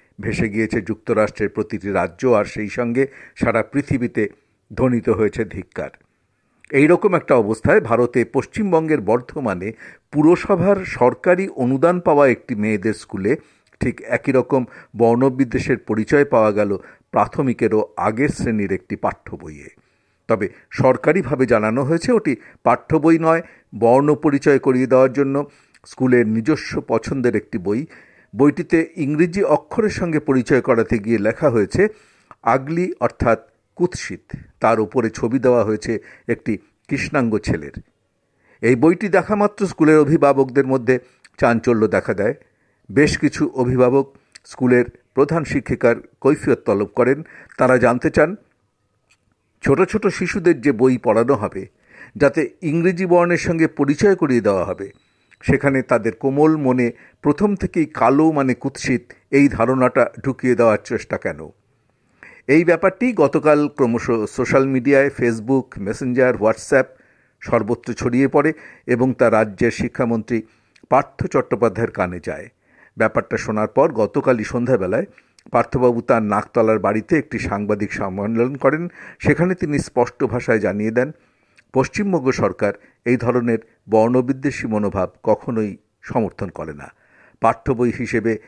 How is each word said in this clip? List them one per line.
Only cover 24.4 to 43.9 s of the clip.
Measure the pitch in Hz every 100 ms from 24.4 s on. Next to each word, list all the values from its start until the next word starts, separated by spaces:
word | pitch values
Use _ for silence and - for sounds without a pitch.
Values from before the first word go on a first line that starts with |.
| 151 139
করিয়ে | - 127 131
দেওয়ার | 127 131
জন্য | 123 139 139 143 _ _ _ _
স্কুলের | - 127 123 110
নিজস্ব | 110 113 151 - 143
পছন্দের | - 113 - 139 123 107
একটি | - 113
বই। | 90 110 160 - _ _ _
বইটিতে | 101 143 143 160 165 160 -
ইংরেজি | 139 151 175 185
অক্ষরের | 165 147 - - 214
সঙ্গে | - 175 151
পরিচয় | - 131 117 135
করাতে | 120 120 - 117
গিয়ে | 104 113
লেখা | 101 117 151
হয়েছে | 117 98 - 214 - _ _ _ -
আগলি | 113 131 135 165 180 -
অর্থাৎ | 117 - 120 113 - _ _ _
কুৎসিত। | 175 - - 92 _ - - _
তার | 113 113
উপরে | 107 131 113
ছবি | - 123 127
দেওয়া | 123 123
হয়েছে | 104 107 - 107 - - -
একটি | 113 - 104 - _ _
কৃষ্ণাঙ্গ | 139 - 147 120 107
ছেলের। | - 87 71 - - _ _ _ _ _ _ _
এই | 113 123
বইটি | 151 180 208
দেখা | 185 - 208
মাত্র | 202 - 190
স্কুলের | - 156 156
অভিভাবকদের | 143 156 143 135 135 123 131
মধ্যে | 131 113 127 - _ - -
চাঞ্চল্য | 131 117 117 113 107
দেখা | 95 -
দেয়। | 98 104 147 _ _ _ _ _
বেশ | 101 147 -
কিছু | 147 - 143 135
অভিভাবক | 123 127 123